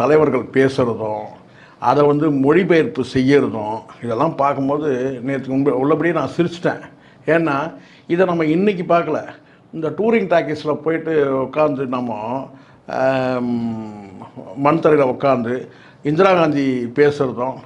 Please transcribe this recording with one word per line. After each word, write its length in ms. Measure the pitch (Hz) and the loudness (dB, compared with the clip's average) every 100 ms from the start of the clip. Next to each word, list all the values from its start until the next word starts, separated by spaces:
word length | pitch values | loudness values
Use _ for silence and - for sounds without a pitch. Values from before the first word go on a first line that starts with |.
தலைவர்கள் 500 | 123 151 143 123 107 | 2 4 4 0 0
பேசுறதும் 760 | 131 135 135 120 104 110 107 104 - - - - - | 2 2 2 0 -2 -6 -6 -10 -16 -20 -20 -20 -4
அதை 240 | 117 139 147 | 2 4 4
வந்து 240 | 147 156 | 4 2
மொழிபெயர்ப்பு 720 | 139 135 170 190 165 127 - 120 | 2 4 4 4 2 2 -2 -4
செய்யறதும் 640 | 131 131 143 113 107 107 110 - - | 0 4 4 2 -2 -6 -8 -10 -12
இதெல்லாம் 300 | 117 117 160 | -4 -2 0
பார்க்கும்போது 540 | 143 139 135 135 151 151 123 135 123 | 0 0 0 -2 -2 -2 -2 -4 -6
நேற்று 300 | 127 139 135 | -6 -6 -4
முன்பு 200 | 135 143 123 | 0 0 2
உள்ளபடியே 360 | 139 151 170 | 2 2 0
நான் 200 | 160 135 - | -2 -2 -2
சிரிச்சிட்டேன். 440 | 175 - 156 - - - - - - | -4 -2 -4 -4 -10 -20 -20 -8 0
ஏன்னா, 220 | 165 160 139 160 - - - - | 0 2 -2 -4 -10 -20 -16 -4
இதை 140 | 170 185 | 0 2
நம்ம 180 | 170 156 165 | 2 0 2
இன்னைக்கு 280 | 208 180 175 | 2 0 2
பார்க்கல. 240 | 170 156 123 - - - _ _ | 2 2 -4 -6 -16 -20 _ _
இந்த 160 | 160 156 - | -8 -6 -2
டூரிங் 320 | 220 226 185 | 2 2 2
டாக்கீஸில் 480 | 170 147 151 151 147 | 0 0 -4 -4 -4
போயிட்டு 300 | 156 160 160 156 139 131 | -2 -2 0 0 2 0
உட்காந்து 440 | 131 147 151 135 131 | -2 0 0 0 -4
நம்ம, 240 | 127 120 107 110 135 - - - - - | -4 -4 -6 -6 -6 -8 -18 -20 -20 -8
ஆம், 640 | 123 131 135 127 127 123 120 117 110 110 104 98 98 110 - 82 110 | -2 0 0 0 -2 -2 -2 -4 -6 -10 -14 -18 -18 -18 -18 -14 -2
மண் 160 | 143 165 | 0 2
தரையில 220 | 170 151 127 | 4 4 2
உட்காந்து 400 | 123 139 127 117 123 - - - - | 0 0 0 0 -6 -8 -18 -20 -10
இந்திரா 300 | 147 156 196 | -2 2 4
காந்தி 320 | 180 156 143 135 127 120 | 4 2 0 0 -2 -2
பேசுகிறதும், 640 | 131 147 143 135 110 127 127 | 2 2 2 -2 -4 -6 -8